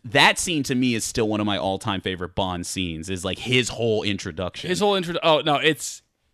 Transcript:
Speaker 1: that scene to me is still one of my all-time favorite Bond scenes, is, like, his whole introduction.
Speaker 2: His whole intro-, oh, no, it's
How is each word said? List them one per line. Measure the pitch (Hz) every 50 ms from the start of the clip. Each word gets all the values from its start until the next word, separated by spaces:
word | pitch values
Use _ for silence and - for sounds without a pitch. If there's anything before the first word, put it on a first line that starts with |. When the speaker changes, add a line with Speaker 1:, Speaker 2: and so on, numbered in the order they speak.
| -
Speaker 1:
that | 117 110 139 156 214 -
scene | - - 185 170 147 127
to | - 135
me | 123 131 127 117
is | 110 -
still | - - 127 110 107
one | 107 104
of | 104
my | 104 101
all-time | 90 76 95 95 95 - 110 98 92
favorite | - 101 92 85 90 85 -
Bond | 101 95 92 90 87 90
scenes, | - - 98 90 85 80 78 85 92
is, | 95 87 90
like, | 95 87 -
his | - 117 123 127 120 -
whole | - - 117 113 107 107 -
introduction. | 104 98 90 - 98 78 90 92 87 - - - 160
Speaker 2:
His | 180 170
whole | 208 208 196
intro-, | 190 170 170 170 - -
oh, | 165 156 139 135
no, | 156 143
it's | 127 135 160 151 - - - - - _ _ _ _ _ _